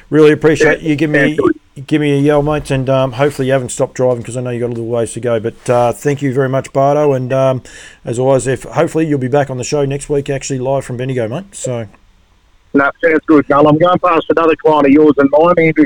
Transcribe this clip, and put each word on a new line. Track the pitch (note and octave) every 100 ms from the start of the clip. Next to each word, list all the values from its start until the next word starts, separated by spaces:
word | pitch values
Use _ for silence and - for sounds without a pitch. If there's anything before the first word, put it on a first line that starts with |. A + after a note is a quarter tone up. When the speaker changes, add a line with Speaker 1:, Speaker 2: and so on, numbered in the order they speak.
| -
Speaker 1:
really | D3 D3+
appreciate | D3 D3+ D3 D#3 -
Speaker 2:
Yeah, | D#3+
Speaker 1:
you | D3
giving | D#3 D3
me, | D3+ D#3
Speaker 2:
sounds | - - _ C#3
good. | C3+
Speaker 1:
give | D#3
me | D3
a | C#3
yell, | C#3+ D3
mate, | D3 D3+ C#3+
and, | C3+ B2+
um, | C3+ C3
hopefully | A#2 D3 C#3 C3
you |
haven't | C3+ B2
stopped | - B2
driving | - B2+ A#2+
'cause | A2+ B2
I |
know | B2
you | A#2+
got | A#2+
a |
little | A#2 A2+
ways | A#2+ A2
to | A#2+
go. | A#2+ A2+
But, | A2+ - -
uh, | A#2+ A#2+
thank | - D3 C#3
you | C#3+
very | B2+ C3+
much, | C3 -
Bardo, | C#3 C#3 D3 D3+
and, | C3 B2+
um, | C3+ C3+ B2+ - - - - -
as | A#2
always, | C3 C3 C3
if | B2+
hopefully | - C3+ D#3+ D#3 D#3+
you'll | C#3+
be | B2+
back | C#3+ C3+
on | B2+
the |
show | A#2+ D3
next | C#3 C#3+ -
week, | C#3+ C#3+
actually | C3+ - C3
live | C3 C3+ C3
from | A#2+
Bendigo, | C3 B2+ A2
mate. | D3 G3
So. | - B2+ A#2+ G#2+ _ _ _ _ _ _ _ _
Speaker 2:
No, | C#3+ C#3 -
sounds | E3 D#3 -
good, | D3+ C3+
Gull. | C#3+ D3+
I'm | D3+
going | F3 F3+
past | F3+ D#3+ -
another | D#3+ E3 D3+
client | D#3 D3+ C#3
of |
yours | D3 D3+ C#3+
and | C#3
mine, | D3 E3+ F3
Andrew | D#3+ D#3